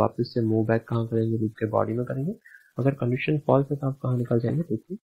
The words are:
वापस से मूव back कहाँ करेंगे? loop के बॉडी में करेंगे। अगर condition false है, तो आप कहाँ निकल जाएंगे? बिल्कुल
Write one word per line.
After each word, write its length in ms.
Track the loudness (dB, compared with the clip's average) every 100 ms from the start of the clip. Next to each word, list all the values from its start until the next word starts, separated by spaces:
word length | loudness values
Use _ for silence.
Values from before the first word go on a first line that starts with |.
वापस 340 | 0 0 -4
से 60 | 0
मूव 260 | 2 2 2
back 180 | 0
कहाँ 220 | 0 -4 0
करेंगे? 320 | 0 0 0
loop 140 | -2 -4
के 80 | 0
बॉडी 260 | 0 0
में 140 | -2 -4
करेंगे। 280 | -4 -4 -8 -14 -20 _ -2
अगर 160 | 0
condition 440 | 0 -2 -2 0 0
false 320 | 4 4 2
है, 60 | -2
तो 100 | -4
आप 120 | -4
कहाँ 160 | -2 -2
निकल 220 | 0 0
जाएंगे? 220 | 0 -2
बिल्कुल 360 | -2 -6 -6 -14